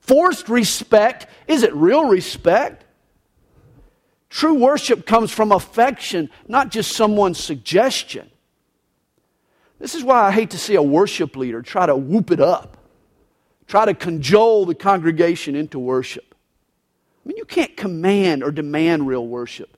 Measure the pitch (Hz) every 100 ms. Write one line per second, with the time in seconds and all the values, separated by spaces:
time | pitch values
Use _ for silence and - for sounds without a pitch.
0 | - 269 359 320 - 240 214 - - 220
1 | 214 254 - - - 302 220 143 165 269
2 | 294 190 - - 170 196 285 - _ _
3 | _ _ _ _ _ _ _ _ _ _
4 | _ _ _ - 311 302 247 285 - 226
5 | - 226 220 - 214 196 - - 247 262
6 | - 185 151 _ _ 240 254 214 202 -
7 | 214 208 196 175 - 147 - 180 254 -
8 | - 120 - _ _ _ _ _ _ _
9 | _ _ _ _ _ _ _ _ 254 339
10 | 254 254 202 202 220 180 - 202 143 147
11 | 202 - - 135 127 113 123 196 180 135
12 | 135 208 196 175 147 180 - - _ _
13 | _ _ _ _ _ _ _ 196 214 185
14 | 175 165 135 202 226 220 185 165 196 190
15 | 165 160 170 170 - 139 151 143 123 127
16 | 123 - - _ _ _ _ _ _ _
17 | _ _ - 415 453 - 330 - 202 165
18 | 180 202 190 147 131 147 147 151 160 165
19 | 139 127 117 120 120 - 110